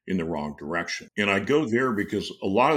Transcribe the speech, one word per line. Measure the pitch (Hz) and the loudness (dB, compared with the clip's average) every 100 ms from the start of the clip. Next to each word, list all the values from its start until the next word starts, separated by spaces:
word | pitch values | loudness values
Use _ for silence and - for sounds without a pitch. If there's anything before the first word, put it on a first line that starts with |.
| - | -4
in | 92 | -2
the | |
wrong | 80 78 73 73 | -2 -4 -6 -8
direction." | 73 85 85 - - - | -6 -6 -4 -8 -8 -2
And | 101 | 0
I | 98 | 2
go | 98 147 | 2 2
there | 147 117 131 | 4 2 2
because | 104 98 104 90 - | 0 -2 -4 -4 -6
a | 101 | 0
lot | 98 | 2
of | 135 | 4